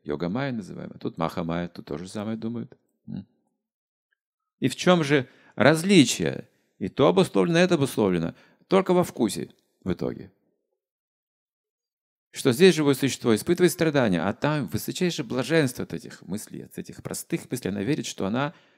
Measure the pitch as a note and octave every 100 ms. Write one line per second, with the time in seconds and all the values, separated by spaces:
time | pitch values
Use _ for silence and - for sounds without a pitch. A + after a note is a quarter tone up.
0 | D2 D2 F2 A2 C#3 A#2+ F2 D2 C#2+ -
1 | - - D#2+ F#2 E2+ E2+ F2 - - D2+
2 | F2+ A2 G#2 A2+ A2+ A#2 A2 - _ _
3 | - - G2+ _ _ _ _ _ _ _
4 | _ _ _ _ _ _ C3 - F3 F3+
5 | C#3 C#3+ B2 _ _ - A#2+ D#3+ F3+ G3
6 | B2 - D#2 C2+ - _ _ - G2 -
7 | D3 F3+ E3 G3 F3+ E3 F3+ F3 C3+ -
8 | G#2 F2+ E2 - _ _ - F#3+ F#3 F3+
9 | F3 - A2+ F2 - _ _ _ F#2 F2
10 | B1 - - _ _ _ _ _ _ _
11 | _ _ _ _ _ _ _ _ _ _
12 | _ _ _ - C3+ A#2+ F#3+ D#3 C#3+ C3+
13 | C3+ - B2 G#2+ - F3 F3 - D#3+ C#3+
14 | A#2 F2 F2+ G#2+ C#3 D3+ A#2+ G#2+ - -
15 | F3+ - A#2 B2 B2 D#3+ C3+ - F#2 E2
16 | - - - G2+ - - - - - -
17 | - F#2 - E3+ - B2 G2 G2+ G2 D#3
18 | - - F#2+ A#2 C#3+ - _